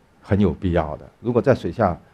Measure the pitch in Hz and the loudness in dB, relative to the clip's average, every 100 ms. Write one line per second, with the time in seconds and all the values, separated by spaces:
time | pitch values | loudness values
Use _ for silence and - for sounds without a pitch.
0 | _ _ - 101 98 - 90 85 76 69 | _ _ -2 0 2 0 -2 -2 -2 -8
1 | 73 _ 113 120 135 - 95 101 98 80 | -16 _ -2 0 2 0 -2 0 0 -2
2 | - | -10